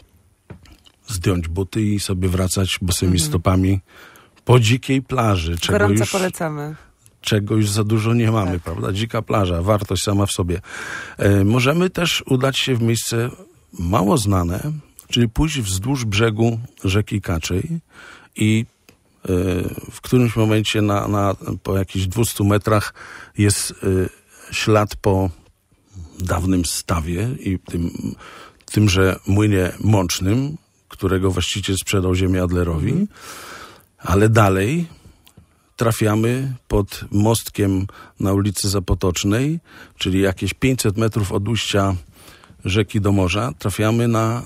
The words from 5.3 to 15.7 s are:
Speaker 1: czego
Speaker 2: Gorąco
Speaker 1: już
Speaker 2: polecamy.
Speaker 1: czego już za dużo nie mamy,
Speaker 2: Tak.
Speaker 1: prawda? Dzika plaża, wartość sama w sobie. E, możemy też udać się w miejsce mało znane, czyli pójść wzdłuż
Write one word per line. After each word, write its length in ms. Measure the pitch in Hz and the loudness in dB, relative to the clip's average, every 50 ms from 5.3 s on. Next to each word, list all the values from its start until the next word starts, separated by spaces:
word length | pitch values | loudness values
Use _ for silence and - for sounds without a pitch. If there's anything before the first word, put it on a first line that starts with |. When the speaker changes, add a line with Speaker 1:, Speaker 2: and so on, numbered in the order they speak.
| 101 90 80 82 85 | 2 2 0 -2 -4
Speaker 1:
czego 220 | 87 - - - 208 | -4 -2 0 2 2
Speaker 2:
Gorąco 200 | 202 202 - 107 110 | 4 4 4 2 2
Speaker 1:
już 80 | - | 0
Speaker 2:
polecamy. 640 | - 190 185 185 175 - 175 156 151 147 147 151 156 - - _ _ _ _ _ _ _ | 0 -2 -2 -2 -4 -4 -6 -6 -6 -6 -8 -10 -10 -14 -18 _ _ _ _ _ _ _
Speaker 1:
czego 340 | - - 113 104 101 101 113 | -4 0 0 0 0 2 2
już 140 | 110 107 104 | 2 2 2
za 140 | 101 110 104 | 0 0 0
dużo 300 | 104 113 110 107 113 117 | 2 0 0 2 2 2
nie 180 | 120 117 107 | 2 2 2
mamy, 200 | 113 110 95 90 | 2 2 0 0
Speaker 2:
Tak. 100 | 90 87 | -2 -4
Speaker 1:
prawda? 320 | - 85 82 - 117 117 95 | -4 -6 -8 -6 -4 -4 -4
Dzika 280 | 98 113 120 - 113 | -4 -4 -4 -4 -6
plaża, 400 | - - 127 110 98 90 87 85 | -4 -2 0 0 0 0 0 0
wartość 420 | 85 101 110 101 101 - 98 87 - | 2 2 2 0 0 -2 -4 -2 -2
sama 220 | 104 101 101 101 | 0 0 0 0
w 60 | - | 0
sobie. 300 | - - 92 87 87 - - - - - - - - - - - - | 0 -2 -2 -2 -2 -4 -6 -12 -14 -12 -12 -12 -12 -12 -14 -14 -6
E, 260 | - - 101 101 101 95 | 0 2 4 4 4 4
możemy 460 | 101 117 127 120 135 151 170 180 185 | 4 4 4 2 2 2 2 0 0
też 340 | - - 175 - - - - | 0 -2 -2 0 -2 -2 0
udać 320 | - 139 127 131 135 127 - | 0 0 2 2 0 0 0
się 160 | - 135 131 | -2 0 0
w 60 | 113 | 0
miejsce 480 | 117 113 117 113 - - 120 113 117 127 135 - - - _ _ _ _ - - | 2 2 0 0 -2 -2 -2 -2 -4 -4 -8 -12 -20 -20 _ _ _ _ -10 -6
mało 380 | 85 85 95 - 185 202 185 | -2 0 2 2 4 4 2
znane, 420 | 131 98 101 98 92 87 85 90 - - 151 156 147 - - _ - - - | 2 2 2 2 2 2 0 -2 -4 -4 -6 -6 -8 -10 -16 _ -20 -12 -4
czyli 200 | - 123 120 117 | 0 0 0 2
pójść 320 | - - 147 160 147 139 | 2 0 -2 0 0 -4
wzdłuż 440 | 110 95 | -4 -4